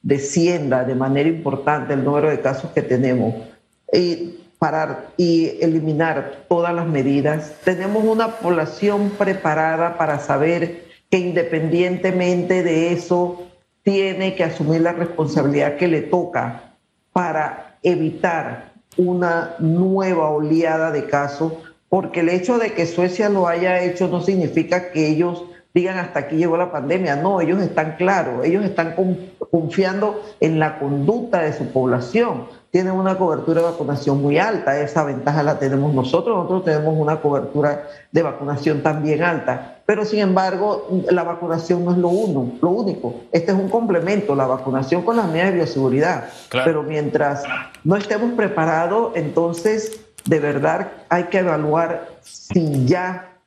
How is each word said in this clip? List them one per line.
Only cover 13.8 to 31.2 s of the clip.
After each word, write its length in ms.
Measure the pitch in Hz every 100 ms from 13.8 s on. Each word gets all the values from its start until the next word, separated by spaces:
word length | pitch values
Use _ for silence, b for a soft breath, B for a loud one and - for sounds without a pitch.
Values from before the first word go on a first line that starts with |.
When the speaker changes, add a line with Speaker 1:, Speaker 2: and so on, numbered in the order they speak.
Speaker 1:
tiene 520 | 202 196 190 190 190 190
que 80 |
asumir 380 | 165 - 151 160
la 100 | 170
responsabilidad 880 | 165 170 - 147 156 143 143 147 143
que 100 | 175
le 140 | 156
toca 720 | 139 180 - 127 120 120 - _ _ _ _
para 640 | 180 175 156 151 - - _
evitar 920 | - 170 156 - 180 165 131 120 - _ _ -
una 580 | 180 180 175 170 - -
nueva 680 | 160 175 190 190 190 170 151
oleada 640 | 151 151 160 165 160 160
de 140 | 151 -
casos? 480 | 143 143 - 160 160 B B _
Porque 320 | 190 175 170
el 80 | 165
hecho 280 | 180 180 240
de 140 | 214
que 120 | - 170
Suecia 440 | - 180 180 208
lo 180 | 196 175
haya 320 | 170 185 180
hecho 260 | 180 180 180
no 120 | 175
significa 720 | 175 190 151 165 156 180 180
que 160 | 156 151
ellos 360 | 156 175 170 - B _
digan, 240 | 180 180 185
"Hasta 200 | 165 147
aquí 160 | - 156
llegó 220 | 175 165
la 140 | 175
pandemia". 440 | 151 143 185 180 180
No, 240 | 190 190
ellos 200 | 160 190
están 340 | 185 - 156 156
claros, 480 | 180 196 143 123 160
ellos 200 | 190 202
están 300 | - 165 175
con-, 220 | 185 180 - - -
confiando 680 | 170 160 - 185 190 214 208 B -
en 200 | 160 160
la 180 | 151 -
conducta 640 | 139 139 147 233